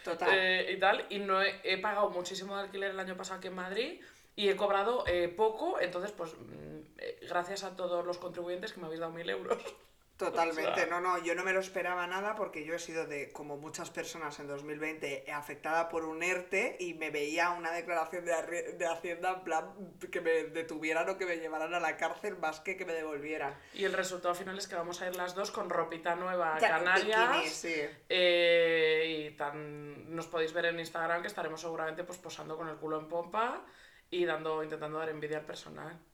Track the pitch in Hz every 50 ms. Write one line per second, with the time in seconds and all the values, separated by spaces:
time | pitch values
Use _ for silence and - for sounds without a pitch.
0 | - 185 165 - 180 - 196 190 185 185 185 185 - - 190 196 185 196 220 254
1 | - - 202 196 202 196 190 190 196 190 - - - 165 190 185 190 214 202 202
2 | 208 185 175 180 180 - 190 180 190 196 196 196 202 190 190 196 196 196 190 190
3 | 185 185 185 185 190 185 190 185 185 185 185 185 180 185 196 220 254 311 370 -
4 | - - - - - _ - - 208 196 190 190 208 202 196 196 202 226 247 247
5 | - 175 175 175 175 170 - - 220 220 220 - 294 349 - - - 175 170 175
6 | 190 208 - - 170 160 - - - - - - 151 151 151 156 156 - - -
7 | - - - - - - 175 180 175 180 196 196 196 185 185 - 185 170 175 175
8 | 175 175 175 175 185 175 165 180 175 175 180 180 202 214 - 190 175 156 160 160
9 | 170 165 165 170 175 185 196 190 185 - 220 - - - - - - - _ _
10 | _ _ _ - 196 - - 330 330 330 320 320 - - - 190 175 165 339 349
11 | 349 370 - - - 240 254 - 370 - - 190 - - - - - 180 180 180
12 | 175 175 185 190 196 208 220 214 196 170 - 160 147 156 165 165 - - 160 160
13 | 156 147 147 143 135 - - - 147 147 147 143 151 156 156 - - - - 170
14 | 156 - - 165 160 147 147 - 147 143 143 143 143 151 151 147 156 160 156 156
15 | 156 143 139 135 - - 151 147 147 - 143 - - 156 160 165 170 165 165 165
16 | 160 160 156 160 170 180 185 180 180 - 196 190 226 262 - - 180 175 160 156
17 | 160 151 143 147 143 147 156 170 170 175 175 170 170 165 170 170 165 175 175 165
18 | 160 - 185 180 170 175 170 160 156 - 170 175 165 151 - - 180 165 165 165
19 | - 180 170 165 180 185 185 185 - 170 160 160 170 190 - 208 190 170 - -
20 | - - - 180 170 165 165 160 156 151 151 165 165 - 160 151 160 160 160 165
21 | 175 190 190 190 190 180 170 165 160 160 160 156 160 165 175 175 160 156 151 -
22 | 165 160 165 - - 208 185 175 160 156 156 - - 196 185 190 185 175 165 160
23 | 156 156 151 143 147 156 151 151 147 139 143 - - - - - 196 185 185 185
24 | 185 185 185 175 175 180 175 180 190 185 185 196 - - 196 175 170 175 175 -
25 | 185 185 180 180 180 180 180 190 208 202 - 226 196 180 - 170 165 - 170 160
26 | - 175 170 175 180 185 185 180 170 160 156 156 226 202 160 160 175 180 185 196
27 | 202 214 220 220 233 247 277 330 - - - - - 165 165 151 147 147 - -
28 | - - 185 185 180 180 175 175 175 170 170 170 165 165 165 165 160 156 160 156
29 | 160 160 160 151 151 151 147 - 151 143 147 151 151 147 147 147 147 147 143 -
30 | - 156 165 165 160 - - 165 160 156 160 175 170 170 165 170 165 160 - 170
31 | 165 165 170 175 175 - - 190 170 156 160 160 165 170 165 160 160 160 160 170
32 | 180 180 180 180 - 160 156 156 151 156 160 160 165 160 151 147 156 156 156 156
33 | 156 156 170 170 170 175 196 214 226 247 294 381 - - - - - - - -
34 | _ - - 180 175 165 156 156 156 160 156 156 156 156 156 151 151 151 156 156
35 | 160 160 156 151 151 147 156 151 151 - 160 - - 156 151 147 147 156 170 165
36 | - _